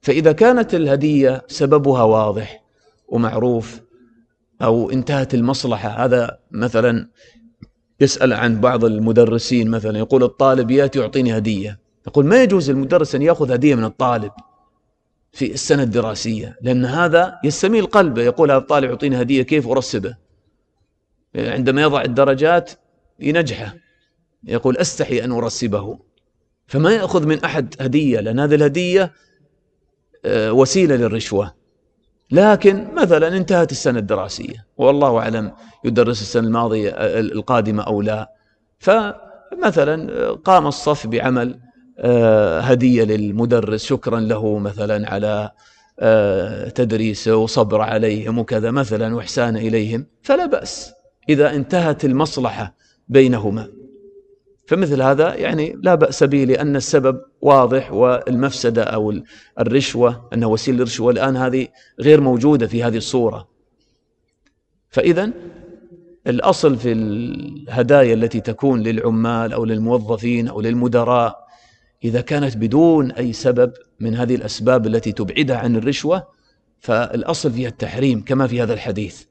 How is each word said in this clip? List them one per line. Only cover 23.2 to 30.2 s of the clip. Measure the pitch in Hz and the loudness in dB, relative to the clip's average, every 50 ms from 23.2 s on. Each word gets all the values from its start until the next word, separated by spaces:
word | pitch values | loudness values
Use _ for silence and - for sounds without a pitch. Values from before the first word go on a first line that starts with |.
ينجحه'، | 101 131 151 170 170 139 107 98 110 101 92 85 _ _ _ _ _ _ _ _ _ _ _ _ _ | -4 -2 0 0 -2 -2 -6 -10 -12 -14 -14 -18 _ _ _ _ _ _ _ _ _ _ _ _ _
يقول: | - 113 117 - 131 127 | -6 -6 -2 0 0 0
'أستحي | - 180 - - - - - 127 117 110 | 0 -2 -4 -4 -6 -6 -4 -4 -4 -4
أن | 123 123 | -4 -4
أرسبه'"، | 117 113 113 - - - 117 101 104 95 104 117 - _ _ _ _ _ _ _ _ _ _ _ _ _ | -4 -4 -6 -6 -6 -6 -4 -4 -4 -6 -8 -14 -16 _ _ _ _ _ _ _ _ _ _ _ _ _
فما | _ - 139 151 175 220 | _ -2 0 2 2 2
يأخذ | 226 190 180 - 180 151 | 2 0 0 -2 0 0
من | 151 156 147 - | 0 -2 -2 -2
أحد | 165 139 160 131 - - - | -6 -4 -4 -6 -6 -8 -8
هدية، | 135 135 123 147 156 139 120 110 | -8 -2 0 0 0 0 0 -2
لأن | 101 110 113 127 | -2 -2 -2 -2
هذه | 143 147 147 | 0 2 2
الهدية، | 147 147 147 139 170 180 180 180 190 190 170 _ _ _ _ _ _ _ _ _ _ _ _ _ _ _ _ _ _ _ _ _ _ | 4 2 2 0 0 -2 0 2 0 0 0 _ _ _ _ _ _ _ _ _ _ _ _ _ _ _ _ _ _ _ _ _ _